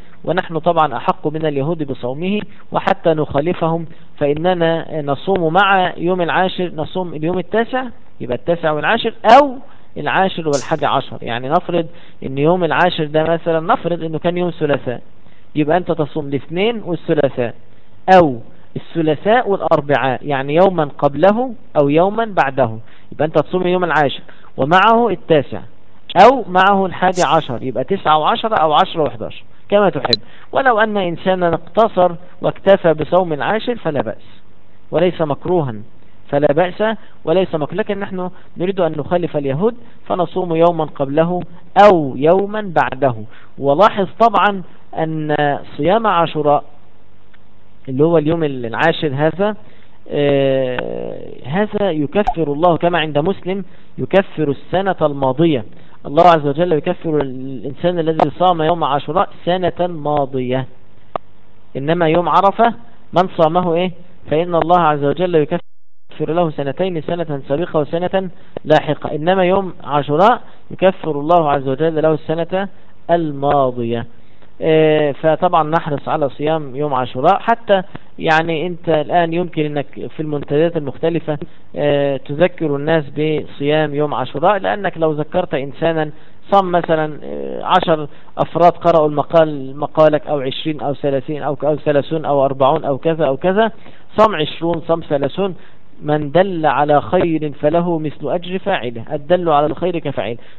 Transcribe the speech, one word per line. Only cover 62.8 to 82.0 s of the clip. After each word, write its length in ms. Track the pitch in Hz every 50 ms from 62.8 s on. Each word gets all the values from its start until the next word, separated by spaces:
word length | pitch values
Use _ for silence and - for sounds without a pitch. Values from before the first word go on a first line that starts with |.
| - - - - - -
من 160 | - 165 185 185 - -
صامه 360 | 165 156 165 180 180 180 160
إيه؟ 180 | 170 180 185 170 - - - - - - -
فإن 240 | 147 156 175 175 175
الله 260 | 165 - 160 180 180
عز 240 | 170 151 151 143 143
وجل 300 | 143 - 160 180 185 170
يكفر 260 | 156 147 - 175 175 - - - - - - - - - - - -
له 300 | 151 147 156 175 175 160
سنتين، 520 | 147 - 139 139 131 - 185 190 180 156
سنة 400 | 143 - 170 175 165 151 147 139 - -
سابقة 320 | 139 151 175 - - 160
وسنة 500 | 143 127 165 170 180 175 - 190 190 180 - - - - - - -
لاحقة، 500 | 135 156 151 - 156 143 - - - -
إنما 300 | 147 151 175 190 196 180
يوم 280 | 175 190 196 196 180 - - -
عاشوراء 560 | 113 139 147 131 139 147 156 190 226 247 220 - - - - - -
يكفر 500 | - - 175 190 185 185 - 156 147 143
الله 300 | 143 156 175 175 160 147
عز 180 | 143 143 131 135
وجل 340 | 135 131 156 165 160 151
له 100 | 156 160
السنة 560 | 156 143 - - 156 165 165 165 185 190 196 196 - - - - - - - -
الماضية. 960 | 170 175 165 151 143 135 139 143 147 143 135 127 120 123 120 117 117 117 117 117 - - - - - - - - - - -
آه، 480 | 160 160 156 156 156 151 151 151 147
فطبعا 580 | 131 - - 160 151 - 185 180 175 165 156 151
نحرص 380 | 160 170 - 165 143 131 - 123
على 200 | 135 160 147 127
صيام 480 | - - 143 151 160 160 151 135 120
يوم 180 | 135 147 151 135
عاشوراء، 440 | 127 127 117 - 127 135 170 196 -
حتى 440 | - 233 233 - - - 202 185 180 - - - - - - -
يعني 480 | 151 160 156 160 165 165 165 151 160
أنت 220 | 180 175 165 165 170
الآن 440 | 160 156 143 - 147 175 170 165
يمكن 320 | 165 175 180 165 - 160 151
أنك 220 | 151 147 143 135 - - 107 - 123 -
في 40 | -
المنتديات 560 | 151 151 147 143 - - 143 147 165 170 170
المختلفة، 640 | 165 147 135 - - - 165 170 156 - - 151 143 170 - - - - - -
آه، 400 | - 143 147 143 143